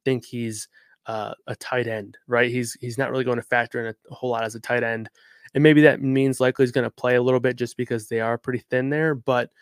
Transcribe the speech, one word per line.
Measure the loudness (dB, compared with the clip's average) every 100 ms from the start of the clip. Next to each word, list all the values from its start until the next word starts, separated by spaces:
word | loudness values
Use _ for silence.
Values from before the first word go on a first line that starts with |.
think | -2 -2
he's, | -4 -8 -8 -8 -14 _ _ _ -10
uh, | -8 -8 -10 -12
a | -12
tight | -6 -4 -2
end, | -6 -10 -16 -2
right? | 0 0
He's, | -2 -6 -8
he's | -8 -4
not | -4
really | -2
going | -2 -4
to |
factor | 0 -2 0 -6
in | -8
a, | -10 -18
a |
whole | -8 -4
lot | -4
as | -4
a | -6
tight | -4 -2
end. | -2 -4 -8 _ _ _ -6
And | 4
maybe | 6 8
that | 8 6
means | 2 2 2 2
Likely's | 2 4 2
gonna | 2 -4
play | -2 0 2
a |
little | 4 2
bit | 2 -2
just | -6 -6
because | -4 -6 -4
they | -4
are | -2 -4
pretty | -4 -6 -2
thin | -2 0
there. | 0 0
But | -2 0 -2 -2 _